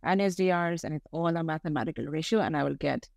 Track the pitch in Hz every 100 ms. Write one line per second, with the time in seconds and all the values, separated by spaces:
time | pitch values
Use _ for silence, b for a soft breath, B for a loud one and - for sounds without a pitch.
0 | - 190 196 180 185 175 170 170 - 156
1 | - 156 170 165 165 156 175 147 120 -
2 | - 156 160 220 185 151 139 139 143 127
3 | -